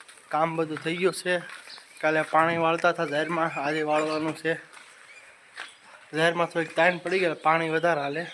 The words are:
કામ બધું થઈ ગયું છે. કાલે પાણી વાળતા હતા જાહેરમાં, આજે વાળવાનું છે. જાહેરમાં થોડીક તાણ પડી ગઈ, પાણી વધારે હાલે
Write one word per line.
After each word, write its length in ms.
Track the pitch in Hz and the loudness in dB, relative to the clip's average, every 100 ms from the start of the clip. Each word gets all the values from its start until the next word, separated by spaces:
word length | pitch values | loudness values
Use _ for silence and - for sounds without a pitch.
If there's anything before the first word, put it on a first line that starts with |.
| - - - | -20 -20 -6
કામ 280 | 151 165 160 | 0 0 0
બધું 200 | 160 151 | -4 -4
થઈ 200 | 165 175 | -6 -2
ગયું 160 | 180 | 0
છે. 300 | 165 180 180 175 - - - - - | 0 -2 -4 -4 -16 -18 -20 -20 -4
કાલે 220 | 156 156 | 0 0
પાણી 340 | 151 156 160 170 | 2 2 4 2
વાળતા 320 | 165 165 175 | 2 2 2
હતા 180 | 165 165 | 2 0
જાહેરમાં, 440 | 147 156 165 160 139 | -2 -2 0 -2 -2
આજે 220 | 139 156 | -4 -2
વાળવાનું 540 | 151 151 156 156 160 151 | 0 0 0 -2 -4 -4
છે. 180 | 160 160 - - - - - - - - - - - - - - - | -4 -4 -6 -20 -20 -20 -20 -20 -20 -20 -20 -18 -18 -18 -20 -20 -6
જાહેરમાં 320 | 151 165 170 165 | 2 2 4 0
થોડીક 280 | 170 160 | 0 0
તાણ 240 | - 170 175 | 4 4 4
પડી 200 | 170 190 | 0 0
ગઈ, 160 | 180 156 | 0 0
પાણી 260 | 156 165 160 | 2 2 2
વધારે 320 | 160 170 156 | 0 2 0
હાલે 240 | 143 147 170 | -2 -4 -8